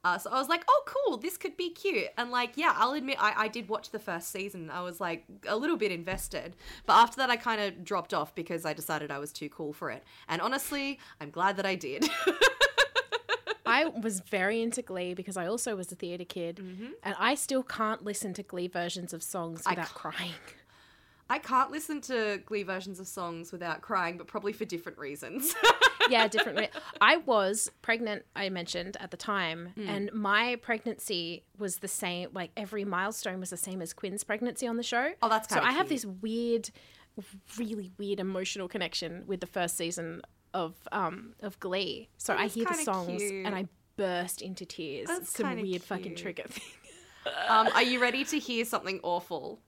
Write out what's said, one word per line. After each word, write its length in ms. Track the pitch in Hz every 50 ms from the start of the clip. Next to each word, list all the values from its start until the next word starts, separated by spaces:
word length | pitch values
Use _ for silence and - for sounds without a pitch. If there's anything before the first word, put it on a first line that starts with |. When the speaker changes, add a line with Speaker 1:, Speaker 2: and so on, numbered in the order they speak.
Speaker 1:
Uh, 140 | - 180 180 196
so 120 | - -
I 80 | 233 262
was 100 | 277 262
like, 160 | 330 339 -
"Oh, 160 | - 523 587 554
cool, 320 | - - 539 571 453 285 214
this 180 | 240 349 -
could 200 | - - 359 -
be 140 | - 359 339
cute." 380 | 339 - - 392 330 214 180 - -
And, 140 | - 240 240
like, 200 | 247 247 247 240 -
yeah, 160 | 277 330 320 -
I'll 200 | - 214 247 277
admit, 240 | 302 247 269 269 -
I, 240 | - 214 - - 214
I 40 | 220
did 200 | 220 233 214 180
watch 220 | 220 208 - -
the 80 | - 208
first 300 | 214 - 175 170 170 -
season. 400 | - 190 196 202 196 185 160 160
I 100 | 135 180
was, 180 | 180 180 175 170
like, 240 | 196 170 170 165 - - - - -
a 80 | - 202
little 200 | 226 269 330 339
bit 160 | 214 214 196
invested. 640 | 180 170 165 185 190 190 - - - 151 123 170 175 _ - - - - -
But 80 | - -
after 220 | 220 240 233 - 269
that, 100 | 269 247
I 60 | 240
kinda 340 | 226 - 240 226 214 208 196
dropped 420 | 175 - 180 - 208 180 165 - -
off 200 | 165 151 - _
because 300 | - 165 - 175 170 165
I 80 | 156
decided 380 | 151 156 151 - 160 147 151 147
I 60 | 143 139
was 120 | 147 147
too 180 | - - 156 147
cool 220 | - - 160 147 151
for 160 | - 175 143
it. 120 | 113 127 - - - - -
And 140 | - 160 170
honestly, 580 | 170 226 269 277 - - 294 285 277 277 277 - - - - _
I'm 100 | 151 147
glad 260 | 143 170 180 196 202 190
that 80 | 190
I 80 | 190 190
did. 320 | 175 165 127 135 143 285 302 - - 640
<laughs> 1400 | 381 - - - 523 523 - - - - - 539 554 - 466 466 - - 453 - - 427 480 - - 427 - _
Speaker 2:
I 220 | 233 226 269 311
was 340 | 330 - 226 214 226 196 190
very 400 | 175 - - 196 185 202 220 226
into 220 | 226 233 226 254
Glee 320 | 240 - 185 180 180 180 180
because 220 | 185 185 196 190
I 100 | 185 170
also 300 | 175 220 240 - 247 214
was 140 | 190 180 -
a 20 | 185
theatre 300 | - - 170 175 175 180
kid. 320 | _ - 190 170 170 170
Speaker 1:
Mm-hmm. 300 | 196 190 185 185 185 220 262 370 466
Speaker 2:
And 120 | - 196 196 -
I 160 | 196 233 294
still 280 | 285 - - 269 262
can't 420 | 262 - - - 220 214 220 - 180
listen 300 | 208 202 - - 196 180
to 80 | -
Glee 240 | 202 - - 180 175 180
versions 440 | - 180 175 175 - 185 175 175 -
of 80 | 165
songs 400 | - - - 185 165 165 165 160 -
Speaker 1:
I 40 | -
Speaker 2:
without 140 | 180 175 165
Speaker 1:
can't. 80 | - - - - 160 -
Speaker 2:
crying. 160 | - 180 175 165 - - - - - _ _ - - - - - _ _ _ _ _ _ -
Speaker 1:
I 60 | 247 302
can't 320 | - - 254 254 262 254
listen 320 | 262 311 302 - 311 285
to 400 | - - 262 233 220 214 202 185 -
Glee 180 | - 214 208
versions 380 | 196 190 190 185 - 196 190 175
of 60 | 190
songs 460 | - - 196 180 170 170 165 170 170
without 280 | - 170 175 170 156 -
crying, 380 | - - 214 185 175 170 175 170
but 80 | 165
probably 260 | - - 214 196 208
for 120 | 214 - 214
different 320 | - 175 170 170 175 - -
reasons. 560 | 147 139 143 139 - 120 - - 269 330 - -
<laughs> 40 | 427 466 480 - 415 480 - - - 311
Speaker 2:
Yeah, 160 | 247 226 220
different 320 | 214 - 320 403 240 143 -
re-, 100 | 214 - - - - - - -
I 180 | 202 233 311 339
was 520 | - 277 240 214 196 190 208 220 - - _ _
pregnant, 440 | - - 226 226 240 214 208 - - _ _
I 140 | - 202 190
mentioned, 480 | 190 180 170 - - 175 175 190 202 -
at 140 | 190 180
the 40 | -
time, 520 | 175 - - 208 196 180 160 160 170 170 180 185 -
Speaker 1:
Mm. 100 | 208 202
Speaker 2:
and 240 | 202 196 202 202
my 440 | - 220 208 196 202 214 233 247 247
pregnancy 880 | 240 - - 233 220 - 240 214 - - - 202 175 170 165 170 - _ _ _
was 220 | - 208 190 180 -
the 80 | -
same, 440 | 190 - - 208 180 175 175 180 - -
like, 160 | 190 175 165 _
every 280 | - 208 196 214 208 196
milestone 540 | 202 185 180 190 208 220 - - 208 185 185
was 120 | 185 180
the 60 | 180
same 240 | 170 - 190 185 190
as 120 | 170 160
Quinn's 320 | - - - 190 185 208 -
pregnancy 420 | - 208 220 240 214 - - 269
on 100 | 233 226
the 60 | 233
show. 300 | 240 - 247 240 254 302 - _
Speaker 1:
Oh, 60 | - 220
that's 200 | 220 220 220 -
Speaker 2:
So 60 | 208 160
Speaker 1:
kinda 80 | - 240
Speaker 2:
I 40 |
have 140 | 262 330 381
Speaker 1:
cute. 160 | - 320 247
Speaker 2:
this 20 | 226
weird, 680 | 202 190 185 208 220 220 233 233 233 233 226 220 - - - - - - - - _ _ - 190 - 202 190 _ - -
really 360 | - 240 214 220 208 190 185 185 -
weird 200 | 202 196 202 196
emotional 480 | 185 190 190 185 190 190 - 202 185
connection 560 | 180 - 208 180 165 - - 180 160 170 180 - -
with 100 | 196 185
the 60 | 180
first 300 | - - 190 175 170 -
season 460 | - 170 165 170 175 170 165 165 - - - _ _ _ _
of, 220 | - 185 170 160 185 - - -
um, 460 | - 208 190 160 175 196 220 226 - -
of 200 | - 202 185 _
Glee. 480 | - 185 180 190 196 165 - - - _ _ -
So 140 | - -
Speaker 1:
That 80 | 190 -
Speaker 2:
I 40 | 208
Speaker 1:
is 80 | 220 -
Speaker 2:
hear 100 | 226 226
the 60 | 359
Speaker 1:
kinda 140 | 349 320 311
Speaker 2:
songs 380 | 240 190 190 175 175 175 180
Speaker 1:
cute. 240 | 208 202 196 190 190
Speaker 2:
and 80 | 208 202
I 140 | 185 196 175 _ _ _ _ _
burst 460 | - 202 185 180 175 175 175 - -
into 240 | 214 190 185 - 185
tears. 400 | - - - 160 147 135 139 -
Speaker 1:
That's 140 | - 339 359 339 -
Speaker 2:
It's 80 | - -
a 40 | 214
Speaker 1:
kinda 180 | 185 - 226
Speaker 2:
weird 220 | 208 190 180 175 180
fucking 180 | - 196 190 185 175 165
Speaker 1:
cute. 20 | 175
Speaker 2:
trigger 300 | 170 196 170 - - -
thing. 160 | - - - -
<laughs> 800 | - - - - - - - - - - - - - - 175 214
Speaker 1:
Um, 200 | 226 220 220 226 -
are 100 | - 233
you 160 | 240 254 247
ready 240 | 247 247 240 269 277
to 160 | - 311 302
hear 240 | - - 247 226 226
something 340 | 226 - - - 185 190 185 -
awful? 560 | 175 175 175 175 - 175 147 135 - 220 - _